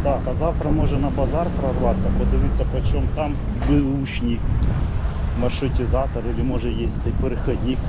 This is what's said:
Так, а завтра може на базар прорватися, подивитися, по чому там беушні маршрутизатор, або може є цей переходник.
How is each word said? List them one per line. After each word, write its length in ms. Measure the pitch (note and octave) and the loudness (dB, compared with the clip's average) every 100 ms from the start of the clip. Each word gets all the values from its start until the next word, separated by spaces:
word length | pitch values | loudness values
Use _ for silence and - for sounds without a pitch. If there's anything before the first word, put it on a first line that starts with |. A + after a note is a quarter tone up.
Так, 160 | C#3 C3 - | 0 0 0
а 40 | |
завтра 380 | B2+ D#3+ D#3+ D3+ | 0 0 0 0
може 260 | D3+ - - | 2 2 2
на 120 | - | 0
базар 380 | - - D#3 E3+ - | 0 0 0 0 0
прорватися, 460 | C3+ B2 A#2 A2 - - | 0 2 2 2 2 2
подивитися, 460 | - A2 - - C3+ | 2 4 2 2 0
по 200 | C3+ - | 0 2
чому 160 | D#3 C3+ D3+ | 2 0 0
там 180 | D3+ C#3+ - - - | -2 -2 -4 -2 2
беушні 680 | C#3+ C#3 C#3 C3+ - A#2+ A2+ - - - - - - - - - - | 2 2 -2 -2 -2 -2 0 0 2 2 0 -2 -2 -2 -2 -2 -2
маршрутизатор, 840 | - - C3+ B2 A#2+ B2+ C#3 A#2+ A2 | -2 -2 -2 0 0 0 0 -2 -4
або 100 | A2+ | -2
може 260 | B2+ B2+ A#2+ | 0 0 -2
є 180 | A#2 D3+ - | -2 -2 -2
цей 100 | - - | -4 -2
переходник. 560 | C3 B2 - B2 A#2+ B2+ | -2 -2 -2 -2 -2 -2